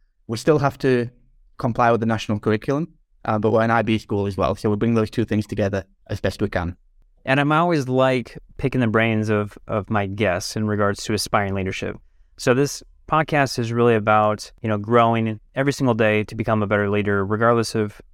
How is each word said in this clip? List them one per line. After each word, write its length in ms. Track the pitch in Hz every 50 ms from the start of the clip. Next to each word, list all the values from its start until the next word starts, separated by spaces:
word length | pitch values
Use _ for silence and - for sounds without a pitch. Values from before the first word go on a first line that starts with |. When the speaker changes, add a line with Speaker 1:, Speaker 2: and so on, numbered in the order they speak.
| _ _ _ _ _
Speaker 1:
We 120 | - 113 110
still 200 | - - 156 143
have 200 | 135 139 127 -
to 320 | - 135 127 123 120 120 - _ _ _ _ _ _ _ _ -
comply 320 | - 120 113 - 120 117
with 100 | 117 113
the 60 | 110
national 340 | 113 113 104 - - 110 104
curriculum, 480 | - 110 107 107 - - 139 143 165 - - _ _ _ _ _ _
uh, 120 | - 110 107
but 120 | 104 110
we're 120 | 110 110 110
an 80 | 117
I 120 | 117 117 110
B 160 | 113 110 107
school 280 | - - 110 101 101
as 100 | 101 98
well. 180 | 101 92 67 104
So 160 | - - 113
we 60 | 104
bring 180 | 104 113 117 117
those 160 | 113 107 104
two 140 | - - 110
things 200 | - 107 104 110
together 380 | - - 107 104 98 104 98 - - _ _ _
as 140 | _ 104 98
best 200 | - 98 95 -
we 80 | 107 101
can. 280 | - 90 85 85 87 - _ _ _ _ _ _ _ _ _
Speaker 2:
And 140 | - 135 143
I'm 120 | 143 147 151
always 360 | 156 170 175 175 151 131 127
like 500 | 127 131 131 131 131 127 113 - - - - _ - -
picking 240 | - 135 - 131 123
the 40 |
brains 440 | 113 104 110 110 113 110 110 107 107
of, 260 | 110 104 104 101 - - -
of 220 | - - 110 95 -
my 180 | 113 104 101
guests 500 | 98 98 101 110 98 87 92 104 - -
in 100 | 110 107
regards 360 | 107 104 101 104 101 101 - -
to 100 | - 110
aspiring 400 | 104 - - - 110 101 98 98
leadership. 420 | 98 95 95 90 - - 92 92 - - - _ _ - _ _
So 160 | - - 139 120
this 300 | 127 143 139 - - - - - _ _ -
podcast 480 | - 156 156 - - 147 139 127 - -
is 140 | 117 113 117
really 220 | 120 117 120 117
about, 580 | 110 104 110 107 107 110 107 107 101 - - - - -
you 60 | 110
know, 80 | 107
growing 640 | 104 101 104 120 120 117 117 117 117 110 113 110 107 - _ _
every 180 | 127 135 143 135
single 220 | - 139 127 117
day 300 | 110 113 107 107 107 107
to 100 | - -
become 280 | 110 110 104 113 110 104
a 40 |
better 240 | 98 107 104 104 101
leader, 340 | 101 104 101 104 101 101 98
regardless 500 | 95 107 107 117 117 120 117 113 - -
of 260 | 117 107 104 - - - -